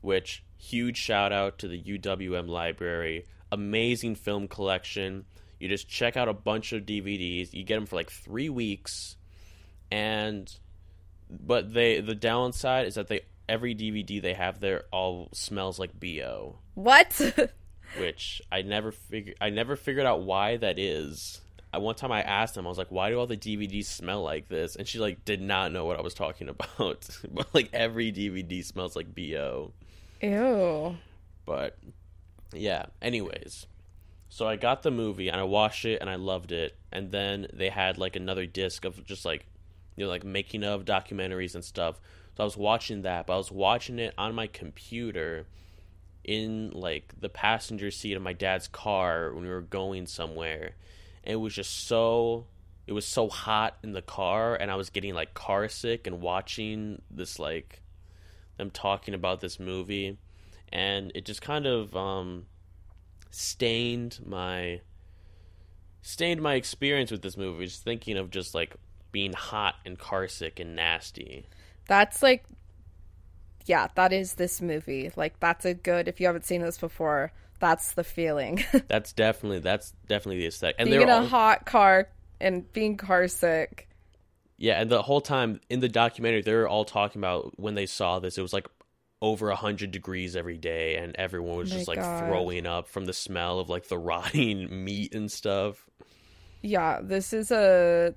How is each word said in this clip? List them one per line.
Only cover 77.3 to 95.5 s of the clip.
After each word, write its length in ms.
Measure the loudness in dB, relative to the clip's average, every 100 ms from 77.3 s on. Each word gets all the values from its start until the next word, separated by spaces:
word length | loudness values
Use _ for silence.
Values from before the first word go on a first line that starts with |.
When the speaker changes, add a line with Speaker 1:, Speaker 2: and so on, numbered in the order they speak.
| -6 -20 2
Speaker 2:
that's 340 | 4 6 2
the 100 | -2
feeling. 600 | -2 0 0 2 0 0 4 2
<laughs> 120 | 4
Speaker 1:
That's 260 | 0 0
definitely, 460 | 2 2 2 -2 -2
that's 320 | 2 0 -2 -18 -2
definitely 340 | -2 0 -2
the 60 | -2
aesthetic. 280 | 0 0 2
And 120 | 6
Speaker 2:
Being 100 | 8
Speaker 1:
they're 80 | 10
Speaker 2:
in 60 |
a 80 | 8
Speaker 1:
all 40 | 8
Speaker 2:
hot 380 | 6 8 6 6
car 420 | 8 10 10 6 -6 -20 0
and 320 | 0 0 -2
being 260 | 0 0 0
car 300 | 4 4 4
sick. 640 | 4 4 4 0 -6 -20 -20 -20 _ _ _ _ _
Speaker 1:
Yeah, 220 | 2 4
and 120 | 4
the 100 | 4
whole 200 | 6 2
time 380 | 4 2 2 -2 _
in 120 | 0
the 100 | 2
documentary, 540 | 4 4 4 2 2
they 100 | 4
were 140 | 4 4
all 160 | 2 2
talking 340 | 2 0 0
about 400 | 0 0 -2 -6
when 140 | -4
they 140 | -2 -4
saw 320 | 0 2 2
this, 180 | -2 -4
it 60 |
was, 100 | -2
like, 140 | -2 -4 _ -20 _ _ _
over 260 | 0 2 0
a 60 | 0
hundred 340 | -2 -2 -4
degrees 460 | -6 -6 -4 -4 -4
every 220 | -4 -4
day, 400 | -2 0 0 0
and 180 | -4 -4
everyone 420 | -4 -2 -4 -2
was 140 | -2
Speaker 2:
Oh 20 |
my 60 | -4
Speaker 1:
just, 80 | -2
like, 100 | -2
Speaker 2:
God. 280 | -2 -2 0
Speaker 1:
throwing 400 | 0 0 -2 -2
up 200 | -4 -4
from 160 | -6 -4
the 80 |
smell 460 | -6 -4 -2 0 -2
of, 100 | -2
like, 180 | -4 -2
the 100 | -4
<laughs> 0 |
rotting 880 | -2 -2 0 2 2 0 -4 -6 -4
meat 300 | -4 -4 -4
and 160 | -6
stuff. 580 | -4 0